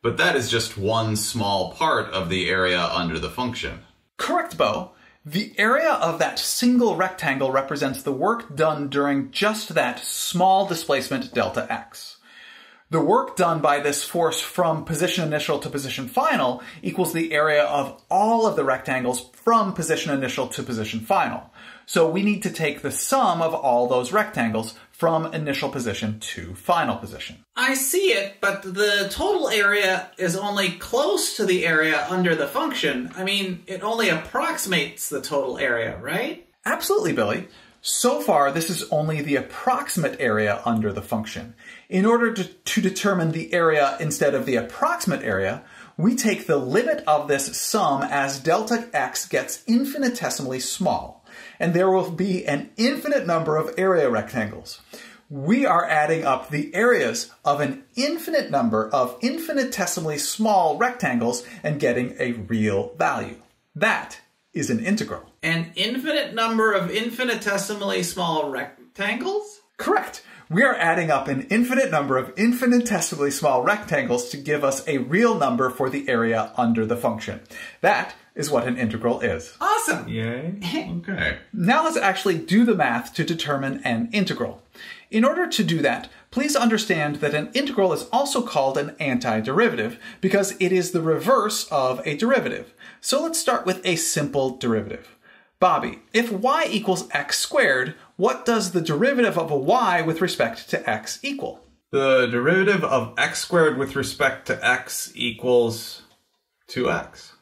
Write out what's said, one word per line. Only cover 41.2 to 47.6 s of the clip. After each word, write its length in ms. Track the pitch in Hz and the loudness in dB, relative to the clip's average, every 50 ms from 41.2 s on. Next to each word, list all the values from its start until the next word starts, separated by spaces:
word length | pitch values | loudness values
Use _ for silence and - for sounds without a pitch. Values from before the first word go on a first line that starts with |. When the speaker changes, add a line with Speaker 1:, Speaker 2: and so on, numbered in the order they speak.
| 110 - - - - 117 113 _ - - - - - | -4 -6 -10 -12 -12 -14 -18 _ -20 -20 -20 -20 -12
Speaker 2:
In 160 | _ - 185 190 | _ 0 2 4
order 300 | 220 233 240 233 226 226 | 4 4 4 2 0 0
to, 100 | 196 180 | -4 -6
to 380 | - - _ _ - - 220 | -8 -10 _ _ -2 -2 0
determine 500 | 180 190 185 - - 208 196 180 165 160 | 0 0 -2 0 0 0 2 2 0 0
the 220 | 156 165 160 - - | -2 -4 -4 -2 0
area 420 | 175 165 160 156 151 139 135 127 - | 2 4 4 4 4 4 2 2 -2
instead 340 | 165 151 143 - 160 143 143 | -4 -4 0 2 2 2 2
of 140 | 131 117 | 2 0
the 80 | 135 127 | 0 0
approximate 680 | 113 - - - - 277 320 349 339 - 202 147 - | 0 -2 -4 -2 0 0 0 0 0 0 -2 -2 -2
area, 400 | - 113 101 95 98 95 120 139 - - - - - - _ | -2 -2 -2 0 0 -2 -4 -6 -10 -18 -20 -20 -20 -16 _
we 200 | - 160 220 269 | 0 2 2 2
take 320 | - - 220 190 - - | 2 0 0 0 0 0
the 100 | - 156 | 0 0
limit 460 | 143 127 123 143 208 240 - 151 - - | 0 0 2 0 0 2 2 -2 -2 2
of 220 | 151 151 147 139 | 2 2 2 4
this 280 | 147 143 139 - 120 117 | 0 0 0 0 -4 -6
sum 460 | - | -6